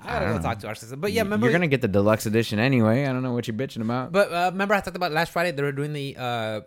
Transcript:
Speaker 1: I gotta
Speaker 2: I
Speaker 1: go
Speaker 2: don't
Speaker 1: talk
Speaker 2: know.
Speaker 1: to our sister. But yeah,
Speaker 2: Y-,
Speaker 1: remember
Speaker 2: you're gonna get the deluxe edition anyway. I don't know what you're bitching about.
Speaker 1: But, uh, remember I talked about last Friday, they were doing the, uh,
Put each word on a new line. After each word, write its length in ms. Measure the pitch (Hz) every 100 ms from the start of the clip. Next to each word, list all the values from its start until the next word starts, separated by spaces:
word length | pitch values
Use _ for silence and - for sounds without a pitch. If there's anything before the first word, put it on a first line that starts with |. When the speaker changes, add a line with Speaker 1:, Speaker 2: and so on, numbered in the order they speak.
Speaker 1:
I 40 | -
gotta 80 | -
Speaker 2:
I 100 | 101
Speaker 1:
go 40 |
Speaker 2:
don't 80 | 107
Speaker 1:
talk 140 | 85 110
Speaker 2:
know. 20 |
Speaker 1:
to 80 | 107
our 60 |
sister. 220 | 110 113 135
But 160 | 202
yeah, 100 | 226
Speaker 2:
Y-, 20 |
Speaker 1:
remember 220 | 202 208 220
Speaker 2:
you're 80 |
gonna 140 | 165 175
get 120 | 135
the 80 | 113
deluxe 380 | 101 101 110 113
edition 320 | 110 113 107
anyway. 480 | 127 127 110 117 139
I 60 |
don't 80 | 127
know 100 | 127
what 160 | 120 117
you're 80 | 110
bitching 240 | 135 113
about. 320 | 110 123 127
Speaker 1:
But, 180 | 185 202
uh, 200 | 170 180
remember 220 | 185 196
I 60 | 202
talked 120 | 190 180
about 120 | 175
last 200 | 151 170
Friday, 200 | 175 180
they 100 | 143
were 100 | 143
doing 220 | 139 151
the, 220 | 147 139 -
uh, 420 | 123 120 110 107